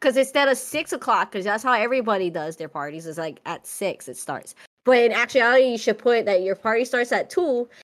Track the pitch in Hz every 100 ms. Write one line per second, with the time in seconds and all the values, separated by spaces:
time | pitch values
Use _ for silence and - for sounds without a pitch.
0 | 285 254 269 294 277 262 - 302 311 359
1 | 262 214 - 208 190 214 254 240 233 262
2 | 226 202 180 165 156 165 156 151 147 156
3 | 165 156 160 - - 165 - - 196 -
4 | - 123 - 135 - - - _ - 254
5 | 240 220 240 277 233 262 262 233 - 214
6 | 247 233 202 185 185 185 220 226 247 247
7 | 240 208 - - 349 247 240 -